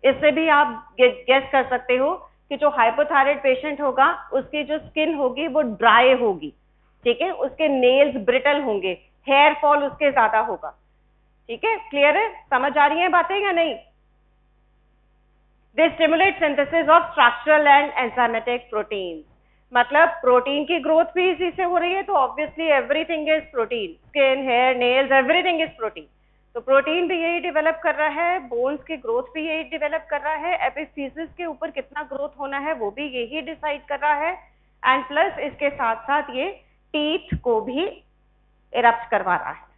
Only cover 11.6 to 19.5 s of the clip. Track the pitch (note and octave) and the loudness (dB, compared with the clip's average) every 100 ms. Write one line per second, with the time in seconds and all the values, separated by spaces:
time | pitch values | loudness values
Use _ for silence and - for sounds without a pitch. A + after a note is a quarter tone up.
11.6 | G#4+ A4+ - C#4+ C#4+ D#4 A4 - _ C4 | -4 -4 -6 2 2 2 -2 -6 _ -2
12.6 | C#4 C#4+ C#4+ D#4 F4+ F4 E4+ G4 G4+ E4+ | 0 4 2 4 2 2 0 -2 -2 0
13.6 | E4 B3+ - _ _ _ _ _ _ _ | -2 -4 -14 _ _ _ _ _ _ _
14.6 | _ _ _ _ _ _ _ _ _ _ | _ _ _ _ _ _ _ _ _ _
15.6 | _ - D#4+ E4 D#4+ E4 F#4+ F#4+ D#4 C#4 | _ 0 0 2 2 4 2 2 -2 0
16.6 | C#4 E4 D4 E4 E4 - A#3+ A#3 D4 D4+ | 0 0 4 4 4 2 2 2 2 4
17.6 | D4 C#4 D4 - B3 B3+ A#3+ A3+ A3+ B3 | 8 6 6 -4 -4 0 0 0 -4 -6
18.6 | B3 G#3+ G#3 G#3 F#3 D#3+ D#3 _ _ | -4 -8 -6 -8 -8 -10 -16 _ _